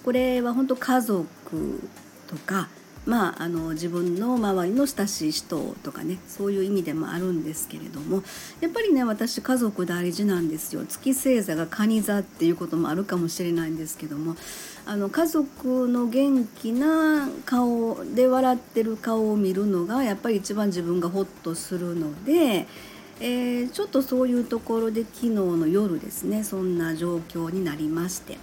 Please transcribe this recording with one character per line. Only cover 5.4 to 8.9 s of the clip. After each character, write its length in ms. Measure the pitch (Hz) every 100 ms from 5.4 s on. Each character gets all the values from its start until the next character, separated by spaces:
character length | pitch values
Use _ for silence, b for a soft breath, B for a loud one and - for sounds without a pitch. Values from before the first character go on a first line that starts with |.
| - 160 - -
と 80 | -
か 120 | -
ね、 140 | 160 180 -
そ 180 | - 202
う 60 |
い 100 | 202
う 20 |
意 60 | 190
味 140 | 202
で 120 | 165 151
も 160 | 160
あ 80 | 165
る 60 | 185
ん 180 | 175
で 100 | 156
す 140 | 156 -
け 100 | 156
れ 60 | 160
ど 140 | 139
も、 240 | 151 190 190 B B B
や 60 | 330
っ 40 |
ぱ 100 | 339
り 100 | 440